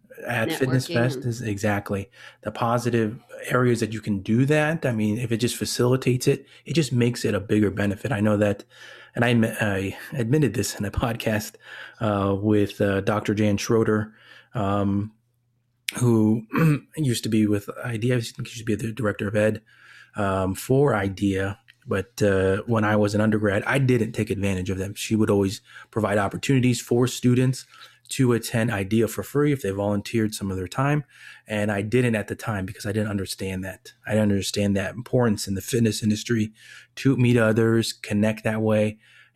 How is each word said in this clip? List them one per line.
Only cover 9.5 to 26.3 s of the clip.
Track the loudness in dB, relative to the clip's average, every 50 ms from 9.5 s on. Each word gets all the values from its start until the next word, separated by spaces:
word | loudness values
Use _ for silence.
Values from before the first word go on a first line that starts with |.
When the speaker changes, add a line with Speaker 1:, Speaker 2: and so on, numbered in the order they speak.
| 0 -2
Speaker 1:
I | -2 -2 -2 -2 -2 -4 -6 -8 -14 -10
admitted | -6 -4 -2 0 2 2 2 2 0
this | -2 -4 -4 -4
in | -6 -6
a | -4
<laughs> | -4 -2 -2
podcast, | -2 -4 -2 -2 -2 -2 -2 -4 -6 -14 -20 -20 -20 -18 -18 -18 -16 -10 -4
uh, | -2 0 0 2 2 0 0
with, | 2 2 4 4 4 2 0 0 0
uh, | 0 2 2 0
Doctor | 0 0 -2 0 0 0 0
Jan | 2 2 2 2
Schroeder, | 0 0 0 2 2 2 2 2 0 -2 -4 -10 _ -20 -20 -20 -20 -18 _ -6
um, | -4 -2 0 0 0 0 0 0 0 -2 -4 -8 _ _ _ _ _ _ _ _ _ _ _ _ _ -10 -8 -4
who | 0 2 4 4 4 4 4 2 0 -2 -4 0 2 4 4 2 2 -2 _
<clears throat> | -6
used | -4 -2 -2 -2 -2 -2
to | 0
be | 2 2 2
with | 2 0 -2 -2 -6 -12 -10 -8
idea. | -8 -6 -2 0 0 0
I | 0
think | -2 -6 -10 -12 -14 -12
she | -12 -10
used |
to | -4
be | -4 -2
the | -2 -2 -6
director | -6 -4 -2 -2 -2 -2 -4 -2
of | 0
ed, | 2 2 2 0 -2 _ _ _ _ -20 -20 -20 -20 -20 _ -6
um, | -2 -2 0 0 0 0 -2 -2
for | -4 -2 0 2 4 4 2 2
idea. | 0 0 -2 -2 0 0 0 0 0 -2 -4 -6 _ _ _ -20 _ -6
But, | -4 -4 -4 -4 -4 -4 0
uh, | 2 2 4 4 2 2 0 0 0
when | 0 0 2 2
I | 2 2
was | 2 2 2 2
an | 2
undergrad, | 2 2 2 2 0 0 0 0 -2
I | 0 0 2
didn't | 4 4 4 2 2 -2
take | -2 -4 -2 -2
advantage | -2 -2 0 -2 -2 -2 -2 -4
of | -4
them. | -4 -4 -6 -6
She | -8 -4 0 2
would | 2 4 4
always | 4 2 2 0 -2 -6 _ -20 -20 -20 -16 _
provide | -4 -2 0 2 2
opportunities | 2 0 0